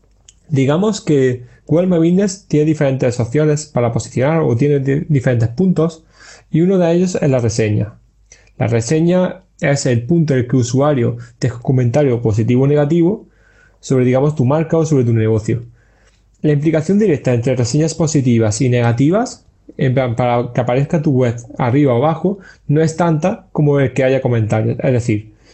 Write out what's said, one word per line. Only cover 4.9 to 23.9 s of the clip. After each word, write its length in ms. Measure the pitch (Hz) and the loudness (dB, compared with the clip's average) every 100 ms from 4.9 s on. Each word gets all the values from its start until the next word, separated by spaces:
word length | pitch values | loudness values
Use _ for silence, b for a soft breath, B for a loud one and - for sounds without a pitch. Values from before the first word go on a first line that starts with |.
| 139 - | -2 0
diferentes 400 | 139 131 120 117 | 0 0 0 -2
puntos, 560 | 117 190 175 165 - B B B B B | 0 0 2 -2 -4 B B B B B
y 100 | 156 | 0
uno 160 | 180 190 | 2 2
de 160 | 170 | 2
ellos 240 | 175 185 185 | 2 0 0
es 100 | 147 | 0
la 80 | 131 | 0
reseña. 560 | 117 - 107 107 - - _ _ _ b b - | 0 0 0 0 -4 -10 _ _ _ b b -6
La 100 | 113 | -2
reseña 720 | 117 113 156 170 180 180 - _ - | -2 0 0 2 2 -2 -6 _ -6
es 240 | 151 139 135 | -2 0 0
el 180 | 117 120 | -2 0
punto 280 | 170 151 | 0 2
en 60 | 131 | 0
el 60 | 120 | 0
que 100 | 131 | 0
el 60 | |
usuario 540 | 117 127 147 139 117 117 B - | 0 0 0 0 -2 -4 B -6
deja 160 | 123 - | -6 -4
un 60 | |
comentario 600 | - 127 120 147 139 117 | -2 0 2 2 0 0
positivo 420 | 120 104 113 123 | 0 0 0 2
o 20 | 139 | 2
negativo 600 | 147 147 170 165 220 - b b b b b | 2 2 2 0 -2 -10 b b b b b
sobre, 240 | - 131 | -2 0
digamos, 300 | 127 131 147 | 2 2 0
tu 100 | 147 | 0
marca 340 | 123 156 156 165 | 0 0 0 0
o 80 | 156 | 2
sobre 180 | 139 | 0
tu 80 | 120 | 2
negocio. 520 | 113 110 110 107 113 - b b b b b b - | 0 0 0 -2 -6 -8 b b b b b b -4
La 100 | 156 | -2
implicación 460 | 147 160 156 151 202 | 0 0 -2 0 0
directa 360 | 214 135 131 | 2 0 0
entre 220 | 120 131 127 | 0 0 -2
reseñas 380 | 117 147 160 | 0 0 -2
positivas 640 | - 151 147 127 117 110 - | -2 -2 0 2 2 2 0
y 80 | 127 | 0
negativas, 800 | 123 117 117 143 202 262 - _ _ - - | 2 0 2 2 0 -2 -8 _ _ -18 -4
en 180 | 135 | -2
plan, 220 | 127 123 117 | 0 -2 -2
para 360 | 123 120 120 | 0 0 -2
que 80 | 127 | -2
aparezca 420 | 123 127 147 170 | 0 -2 0 -2
tu 100 | 151 | 0
web 240 | 127 123 117 - - | 0 0 -2 -12 -4
arriba 360 | 127 139 139 | 0 2 2
o 20 | 117 | 2
abajo, 420 | 151 160 185 196 B B - | 0 0 -4 -6 B B -2
no 160 | 147 | 0
es 140 | 160 160 | 0 0
tanta 500 | 170 151 180 220 - | 0 0 -2 -6 -8
como 280 | - 147 143 | -2 2 2
el 120 | 131 | 0